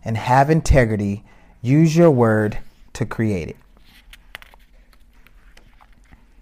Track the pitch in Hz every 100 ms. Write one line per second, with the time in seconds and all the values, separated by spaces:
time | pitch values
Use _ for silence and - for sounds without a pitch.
0 | - 110 - 127 143 160 - 139 113 107
1 | 101 101 - - _ - 117 147 165 160
2 | 170 131 113 107 107 113 - - - -
3 | 110 - 110 95 78 - _ _ _ -
4 | - - _ - - - _ _ _ _
5 | _ _ - - _ - _ _ _ _
6 | _ _ _ _